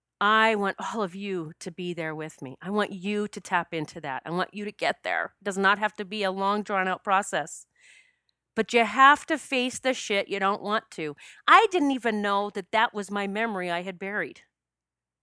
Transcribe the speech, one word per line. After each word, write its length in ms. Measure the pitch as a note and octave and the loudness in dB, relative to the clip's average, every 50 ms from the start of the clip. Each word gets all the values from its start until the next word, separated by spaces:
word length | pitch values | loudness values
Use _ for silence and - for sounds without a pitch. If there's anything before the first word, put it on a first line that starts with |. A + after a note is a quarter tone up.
| _ _ _ _ | _ _ _ _
I 340 | G3+ G3+ G#3+ A3 A3 A3 A3 | 2 4 4 6 6 6 4
want 220 | G#3 G3+ G3 - - | 2 0 -2 -4 -4
all 240 | G3+ - G3 A3+ G#3 | -8 -8 -6 -4 -6
of 120 | F3+ E3+ | -6 -6
you 380 | G3 G3+ G3+ F#3+ F3+ D#3+ D3+ D#3+ - | -8 -8 -6 -6 -6 -6 -8 -12 -12
to 100 | - - | -14 -12
be 220 | F3 - F3+ F3+ F3 | -10 -8 -8 -6 -6
there 220 | E3+ E3 D#3 D#3 | -6 -6 -6 -8
with 260 | D#3 D#3 D#3 - - | -8 -10 -12 -12 -12
me. 160 | C#3+ B2+ C3+ - - | -14 -14 -14 -12 -10
I 80 | F3 | -4
want 220 | G3+ G#3 G#3 - - | -2 -2 -2 -2 -4
you 360 | F#3 F3 G3+ G#3 G#3 G#3 G#3 | -8 -6 -4 -2 -2 -4 -4
to 120 | - G3+ | -6 -12
tap 340 | - - F#3+ F3 E3 - - | -4 -2 0 0 0 -2 -4
into 260 | E3 D3+ - - E3+ | -6 -6 -6 -8 -10
that. 220 | D#3 D3 C3 C3 - | -8 -8 -8 -8 -6
I 60 | - | -4
want 240 | E3 F3+ F3+ - - | -2 -2 -2 -4 -6
you 100 | G3+ G#3 | -8 -10
to 80 | G#3 G#3 | -10 -6
get 300 | - E3 D3 - - - | -2 -2 -2 -2 -2 -4
there. 320 | - - - - - - _ | -4 -2 -2 -2 -4 -8 _
It 40 | G3 | -8
does 140 | G3+ F#3 G3 | -6 -2 2
not 200 | G3 F#3+ G#3 G3+ | 2 4 4 2
have 160 | G#3+ G#3 - | 0 -2 -4
to 80 | - G#3 | -6 -8
be 180 | F3+ G#3 A3 G3+ | -8 -4 -2 -2
a 80 | F#3+ | -2
long, 320 | F#3+ G3 G3 G3 G3+ G#3 G3+ | -2 0 0 0 0 0 -2
drawn-out 420 | - G#3 F#3+ F#3 F#3 F#3 - - | -2 -2 0 0 0 -2 -2 0
process. 640 | G#3 G3 F#3+ G3+ - - D#3+ D3 E3 - - - _ _ _ - - - - _ _ _ _ _ _ _ _ _ _ _ | 2 2 2 2 0 -2 -4 -4 -4 -8 -16 -20 _ _ _ -20 -20 -20 -20 _ _ _ _ _ _ _ _ _ _ _
But 160 | - G#3+ - - | -4 -2 2 2
you 120 | A#3+ A3+ | 2 2
have 420 | G3+ G#3 B3+ C4+ C#4 D4 C#4+ - | 4 4 8 8 8 8 6 4
to 100 | - E4 | -2 -4
face 440 | C#4 - - C#4 B3+ B3 B3+ A#3+ - | -4 -2 -2 -2 0 0 -2 -4 -2
the 120 | - C4 B3+ | -2 -2 -2
shit 360 | - - - G#3 G3 - - | -2 -2 -2 -2 -2 0 -2
you 100 | F#3 G3 | -2 0
don't 240 | G3 G3 G#3 G3 - | 0 0 0 0 -2
want 220 | G3+ G#3 A3 - _ - | -2 -2 -2 -2 _ -8
to. 240 | - D#3+ D3+ D3 - - - - - _ | -8 -8 -8 -8 -10 -16 -20 -20 -4 _
I 200 | - D#4 F#4 A4+ G#4 | 8 8 8 8 6
didn't 200 | F#4+ F4+ C#4+ C#4 | 4 2 2 2
even 320 | C4+ B3 G3+ A#3+ G#3+ G#3 G3+ | 0 0 0 0 0 0 0
know 280 | G3+ G3+ G3+ G#3 G#3 | 2 2 2 0 -2
that 220 | - G#3 F#3 - - | -4 -8 -8 -2 0
that 220 | G#3+ A3+ A#3+ - | 2 2 2 0
was 160 | G#3 G3+ - | -4 -8 -6
my 160 | G3+ G3+ G3+ | -4 -4 -4
memory 440 | G3 G3 G#3 A3+ A3+ G#3 F#3 F3+ F3+ | -4 -2 -2 -2 -2 -2 -4 -4 -2
I 120 | E3+ F3 F3+ | -4 -4 -4
had 160 | G3 F#3+ E3+ | -6 -10 -8
buried. 440 | F#3+ G3 G#3 G#3 E3+ C3 - - - _ _ _ _ _ _ _ _ _ _ _ _ _ _ _ | -8 -6 -4 -4 -6 -6 -8 -14 -20 _ _ _ _ _ _ _ _ _ _ _ _ _ _ _